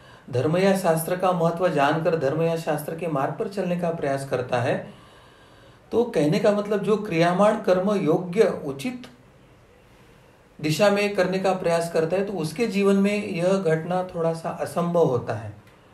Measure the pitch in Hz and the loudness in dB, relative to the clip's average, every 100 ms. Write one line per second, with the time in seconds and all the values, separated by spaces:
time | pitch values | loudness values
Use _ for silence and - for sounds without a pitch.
0 | - - - 123 151 175 196 190 175 160 | -20 -20 -4 -2 0 2 2 2 2 0
1 | - 180 185 175 165 165 180 143 139 160 | 0 -2 0 2 0 2 0 2 2 2
2 | 165 165 135 156 165 165 160 151 - 165 | 0 0 0 0 0 -2 -2 -4 -4 -6
3 | 175 143 139 - 214 202 180 175 175 165 | -4 -2 -2 -4 -6 -4 -4 -2 -2 -2
4 | 147 139 135 127 123 123 127 196 - - | -2 -4 -2 -4 -2 -2 0 -2 -6 -18
5 | - - - - - - - - - 220 | -20 -20 -20 -20 -20 -20 -20 -20 -2 0
6 | 226 190 147 202 208 202 202 208 185 208 | 2 2 2 4 2 2 0 -2 0 0
7 | 202 160 170 180 208 226 - 180 202 202 | 0 2 2 4 4 2 0 2 2 0
8 | 143 175 180 185 190 - 139 139 254 247 | 2 0 0 2 2 2 -8 -8 -8 -10
9 | - - - - - - - - _ - | -16 -20 -20 -20 -20 -20 -20 -20 _ -20
10 | - - - _ _ - 156 151 208 202 | -20 -20 -20 _ _ -6 -2 2 4 4
11 | 208 202 180 185 190 185 170 170 165 165 | 0 0 0 0 0 0 0 0 0 0
12 | 160 185 202 190 156 - 226 196 196 196 | 0 0 -2 -4 -6 -2 -2 2 4 4
13 | 196 208 - 165 180 196 165 160 175 180 | 2 0 -4 -2 2 2 2 0 0 -4
14 | 185 170 165 165 170 165 147 175 175 175 | -4 -2 -2 -2 -6 -6 -6 -2 0 2
15 | 151 123 - 110 107 - - - - | 2 2 -4 -8 -8 -14 -20 -20 -20